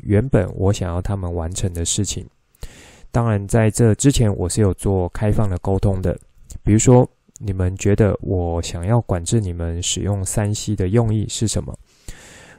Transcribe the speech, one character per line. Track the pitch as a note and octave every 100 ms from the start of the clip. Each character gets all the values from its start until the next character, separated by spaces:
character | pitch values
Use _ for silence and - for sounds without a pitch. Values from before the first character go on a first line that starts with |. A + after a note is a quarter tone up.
原 | - G2+ C3
本 | G#2+ F2+
我 | - F#2+
想 | G#2+ F2+
要 | F2
他 | F#2 G2
们 | F2
完 | E2+ E2
成 | F#2+ G2
的 | E2+
事 | E2+ -
情。 | G2 F#2 - _ _ - - - - - -
当 | A#2+ A#2
然， | G2+ G2
在 | A2+ G#2+
这 | - A#2 G2+
之 | C#3+
前， | - A2 F#2+
我 | F2+
是 | -
有 | G2+
做 | F2 G#2 F#2+ F2
开 | - G#2+
放 | A2+ G#2
的 | F2
沟 | G2 F#2+
通 | G#2 F#2+
的。 | F2+ - - _ - -
比 | -
如 | G#2+
说， | - B2 B2+ _ _ -
你 | G#2
们 | F#2+ F2+ F#2+
觉 | G2+
得 | G#2 G#2 -
我 | - F#2 F2 E2+
想 | - F2 F2
要 | A#2+
管 | - F2
制 | E2 A#2
你 | F#2+
们 | E2+ E2+ E2+
使 | - -
用 | G2 G2+
三 | F#2+ - G#2
C | G#2+ -
的 | G#2 F#2
用 | A#2 A2+
意 | G#2+ -
是 | - A2
什 | -
么？ | C2+ - _ _ - - - - -